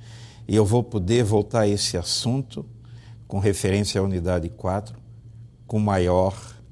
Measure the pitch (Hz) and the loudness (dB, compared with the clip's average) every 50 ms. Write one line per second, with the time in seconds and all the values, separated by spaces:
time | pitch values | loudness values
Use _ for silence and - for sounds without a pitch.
0 | - - - - - - - - - - 98 110 107 95 117 123 110 - - 104 | -20 -20 -20 -20 -20 -20 -20 -14 -4 2 4 4 4 4 4 2 0 0 -2 -2
1 | 87 92 117 123 117 98 110 104 101 - - 113 107 104 101 101 - - - 87 | 0 2 2 4 4 4 2 2 2 2 2 2 2 2 2 0 -2 -2 -2 -4
2 | 85 - - - - 113 123 139 135 - - - - - - - - - - - | -4 -4 -4 -2 -2 -2 -2 -2 -4 -6 -10 -14 -14 -14 -16 -20 -20 -20 -20 -20
3 | - - - - - - 98 101 98 104 95 - - 98 95 101 104 95 - 101 | -20 -20 -20 -20 -12 -8 -4 0 2 2 2 2 0 0 0 0 0 0 0 0
4 | 95 98 95 90 82 92 90 87 82 82 - - - 92 95 101 104 - - - | 0 0 -2 -2 -2 0 0 0 -2 -4 -8 -6 -6 -4 -4 -4 -6 -10 -14 -18
5 | - - - - - - - - - - - - - - 110 107 107 104 98 92 | -20 -20 -20 -20 -20 -20 -20 -20 -20 -20 -20 -20 -10 -4 -2 0 2 2 2 2
6 | 90 90 90 92 92 95 95 - - - - - - - | 4 4 4 4 2 2 -2 -6 -12 -18 -20 -20 -20 -20